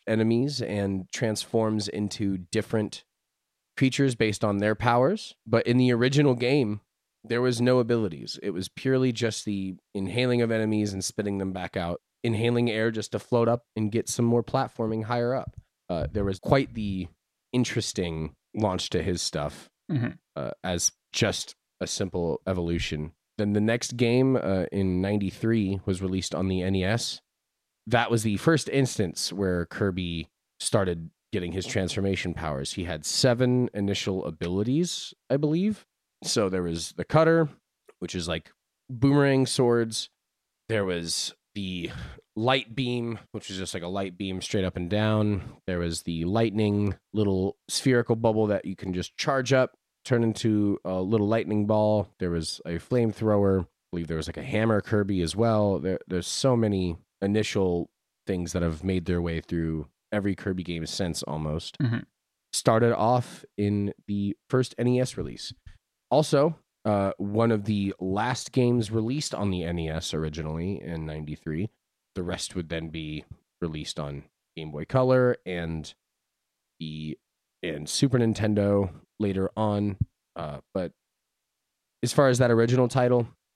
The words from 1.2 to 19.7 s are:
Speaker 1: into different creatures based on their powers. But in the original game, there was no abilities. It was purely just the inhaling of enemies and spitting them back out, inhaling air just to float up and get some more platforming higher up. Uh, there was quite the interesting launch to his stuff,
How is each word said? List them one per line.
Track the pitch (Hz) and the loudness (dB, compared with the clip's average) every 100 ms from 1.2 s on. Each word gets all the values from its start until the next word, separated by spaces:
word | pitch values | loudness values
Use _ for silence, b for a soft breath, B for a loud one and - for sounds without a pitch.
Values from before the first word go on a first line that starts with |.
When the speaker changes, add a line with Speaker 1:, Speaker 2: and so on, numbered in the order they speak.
| 117 104 - 113 110 107 101 | -2 -2 -2 0 2 0 -2
Speaker 1:
into | - 104 - 101 95 | -4 -4 -2 -2 -2
different | 90 110 104 110 107 - - _ _ _ _ _ _ - | -2 -4 0 0 -2 -6 -18 _ _ _ _ _ _ 0
creatures | 131 - 139 | 2 4 0
based | 117 110 101 | 2 0 0
on | 107 101 | 0 2
their | 104 | 0
powers. | 107 120 120 135 214 - - - | 2 2 4 4 0 -6 -18 0
But | 113 - | 2 4
in | 123 | 4
the | 127 | 4
original | 120 123 135 147 | 4 4 4 4
game, | 120 123 143 113 104 - _ _ _ 110 | 4 2 2 2 -2 -10 _ _ _ -4
there | 117 | 0
was | 127 117 | 0 2
no | 123 127 | 4 4
abilities. | 117 120 104 76 57 - | 4 2 0 -4 -10 -8
It | 101 | -6
was | 87 92 | -4 -8
purely | - 131 131 131 | -4 0 2 2
just | 117 117 - - | 0 -2 -2 -4
the | 101 95 92 _ | -4 -4 -8 _
inhaling | 101 95 117 127 120 | -6 -2 0 2 2
of | 117 | 2
enemies | 113 110 107 104 | 0 0 0 0
and | 95 | -2
spitting | - - 104 98 | -6 -4 -4 -2
them | 95 | -4
back | 92 90 | -6 -6
out, | 101 85 87 - _ | -4 -4 -6 -10 _
inhaling | 117 107 117 120 120 | -2 0 2 2 2
air | 110 113 | 2 0
just | 110 104 | -2 -4
to | 110 | -8
float | - 123 117 | 0 2 4
up | 120 - | 2 -2
and | - 107 | -4 -2
get | 110 - | 0 -2
some | - 117 | 0 2
more | 120 | 2
platforming | - 131 120 - 113 110 | 2 -2 -2 -4 -4 -4
higher | 107 120 120 | -2 -2 0
up. | 131 - - - _ - | -2 -6 -12 -20 _ -6
Uh, | 87 76 | -4 -2
there | 104 | 0
was | 98 92 | -2 -2
quite | - 139 139 | 2 2 2
the | 113 104 95 87 - _ _ _ | -4 -4 -4 -6 -12 _ _ _
interesting | 127 123 120 - - 87 80 78 - _ | 0 0 -2 -4 -4 -4 -4 -6 -10 _
launch | 104 107 90 - | -2 0 0 -2
to | 90 | -2
his | 82 90 | 0 -2
stuff, | - 78 73 - - | -4 -4 -6 -8 -18